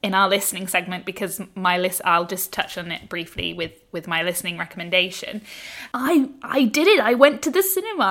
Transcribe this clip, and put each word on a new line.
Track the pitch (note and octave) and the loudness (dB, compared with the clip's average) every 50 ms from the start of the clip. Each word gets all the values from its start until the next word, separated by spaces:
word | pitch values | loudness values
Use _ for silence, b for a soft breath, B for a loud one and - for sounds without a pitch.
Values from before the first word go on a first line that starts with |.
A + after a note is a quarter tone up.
| - G3+ | -2 0
in | F#3+ | 2
our | F#3+ G3 F#3+ | 2 4 4
listening | G3 G3 G3 - - F3+ F#3+ F3+ | 2 2 0 -2 -6 -6 -8 -2
segment, | - F#3 F3+ F3+ F3+ F3+ - | -2 -2 -2 -2 -8 -8 -8
because | - F#3 - G#3 F#3 E3+ - G3 - _ | -10 -8 -6 -6 -6 -6 -8 -12 -12 _
my | G3 F#3 F3+ F3+ F3+ | -4 0 0 0 2
list, | F3+ F#3 F#3 - - | 0 -2 -2 -2 0
I'll | F3+ E3+ E3+ F3 | 2 2 2 2
just | F3 F#3+ F3+ - - | 0 -6 -8 -8 -8
touch | - - - - - - | -4 -6 -6 -6 -6 -12
on | F3 E3+ | -10 -10
it | E3 - - - | -10 -12 -12 -10
briefly | - F3 E3+ E3 - - F3 E3+ E3+ | -10 -10 -10 -10 -10 -8 -8 -8 -6
with, | F3 E3 D#3+ - _ _ _ | -6 -8 -8 -10 _ _ _
with | - F3 E3 F3 | -10 -10 -6 -4
my | E3+ E3 E3 | -2 -2 0
listening | F3+ F3 F3 - F3+ F3 E3+ | -2 -2 -4 -6 -8 -8 -8
recommendation. | E3+ E3 - - E3+ F3 E3+ F#3 F3+ F#3 - - - - - G#3+ B B B B B B B B B B B | -8 -10 -8 -12 -8 0 2 2 2 0 -4 -10 -12 -10 -10 -10 B B B B B B B B B B B
I, | B3 B3+ C4+ F4 D#4 C4 - - - | -4 0 4 4 4 4 2 -2 -14
I | - - - C4+ C4+ | -10 -2 2 4 4
did | A3+ G#3+ D4 D#4 F#4+ | 4 4 4 4 6
it. | G#4+ - | 6 6
I | G#3+ G#3+ B3 | 6 4 6
went | - C#4 C#4+ C#4+ - - | 8 8 8 8 4 -4
to | D#4+ | 0
the | B3+ F4 | 0 2
cinema | G4 F#4+ - F#4 F#4+ A4+ A4 F4+ A#3 F#3+ | 0 2 0 -2 -4 -4 -2 0 2 4